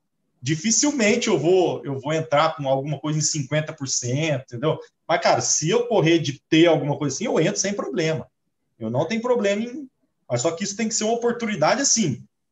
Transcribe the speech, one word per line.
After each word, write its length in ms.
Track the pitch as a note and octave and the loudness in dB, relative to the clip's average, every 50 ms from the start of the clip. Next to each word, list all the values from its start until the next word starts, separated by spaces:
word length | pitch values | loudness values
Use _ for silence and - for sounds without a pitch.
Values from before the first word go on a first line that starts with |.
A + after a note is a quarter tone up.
| _ _ _ _ _ _ _ _ B2 | _ _ _ _ _ _ _ _ -4
dificilmente 840 | B2 D#3 D#3 - A3+ A3 - - D4 D4 C#4 G#3+ G3+ A#3 - - A#3 | -4 -2 -2 0 0 0 2 2 2 2 2 2 2 2 2 2 0
eu 100 | G3 D#3+ | 0 2
vou, 460 | C#3 E3 F#3 F#3 F3 D3 - - - | 4 4 4 4 4 2 0 -4 -6
eu 160 | C#3+ C#3 C3 | -6 -8 -6
vou 120 | - C#3+ D#3 | -4 -4 -2
entrar 440 | D#3+ D#3+ - - D3+ D#3+ D#3+ - | -2 -2 0 2 4 4 2 2
com 120 | - C#3+ C3+ | -2 -2 0
alguma 300 | C3+ C3+ C3+ D3+ D3 C3 | 0 0 0 -4 -6 -6
coisa 200 | - D3+ D3+ D#3 | -4 -4 -2 -2
em 40 | D3+ | -2
cinquenta 500 | - - D#3 C#3 B2 D3 D3+ D#3 D#3 D3 | -2 -2 -4 -4 -2 -2 -2 -2 -4 -8
por 140 | - C#3 | -8 -6
cento, 560 | A#2+ - - A#2+ A#2+ B2 C#3+ D#3+ E3 D3 B2+ - | -6 -4 -4 -4 -2 -2 -2 0 0 -2 -4 -6
entendeu? 360 | - B2 A#2+ C3 D#3+ D#3+ - - - _ _ _ | -10 -10 -4 -2 -2 -2 -2 -6 -18 _ _ _
Mas, 140 | - D#3+ F3+ | -2 0 2
cara, 200 | - G#3 D#3+ - | 4 2 2 2
se 280 | - - - - D3+ D#3+ | 2 0 -2 0 0 2
eu 180 | G#3 A#3+ A#3+ | 0 0 0
correr 320 | A#3+ A#3 F#3+ D#3 D#3 E3+ E3 | 2 2 2 4 4 4 4
de 220 | D3+ C#3+ C3 - _ - | 2 -2 -6 -8 _ 2
ter 180 | E3 D#3+ E3 | 4 6 6
alguma 300 | F3 D#3+ C3+ C#3 D3 C#3 | 6 6 4 2 -2 -4
coisa 180 | - D3+ C#3+ B2+ | -2 -2 -4 -4
assim, 120 | - - | -4 -4
eu 120 | E3 C#4 G#3 | -2 0 2
entro 220 | D#3 F#3+ G3+ - | 2 0 0 -2
sem 140 | - G3 G3+ | -4 -4 -4
problema. 520 | G#3 D#4 G4 G4+ G3 D#3+ D#3 D#3 D#3+ - _ _ _ _ _ _ _ _ _ _ - | -4 -6 -6 -2 -2 -2 0 -2 -4 -6 _ _ _ _ _ _ _ _ _ _ -10
Eu 120 | A2+ A2+ | -8 -4
não 160 | A#2 C3 D#3+ | -2 -2 -2
tenho 140 | - A3+ A3+ | -2 -2 -4
problema 420 | A3 B3 B3 A#3 G#3 G3 G3+ G#3 A#3 | 0 0 0 2 2 0 0 0 -2
em, 260 | A#3+ B3 D#4 C#4 C4 _ _ _ _ _ _ _ - | -6 -8 -12 -14 -14 _ _ _ _ _ _ _ -4
mas 120 | B2+ B2 | -4 0
só 100 | - E3 E3 | 0 0 -2
que 120 | - G3+ | -2 -6
isso 120 | F#3+ - | -6 -4
tem 120 | - A3+ A3 | -4 -4 -2
que 60 | - | -2
ser 100 | - A3 | -2 0
uma 100 | G#3+ A#3 | 0 0
oportunidade 680 | A#3 A#3 A#3+ A#3 - A#3 G#3+ G#3+ E3 G3+ G#3 G#3 A#3 C#4+ | 0 0 -2 -2 -2 -4 -4 -2 0 2 2 2 2 2
assim. 420 | C#4 - A#3 G#3 D#3+ A#2 - - - _ _ _ _ | 0 2 2 2 0 0 -4 -6 -18 _ _ _ _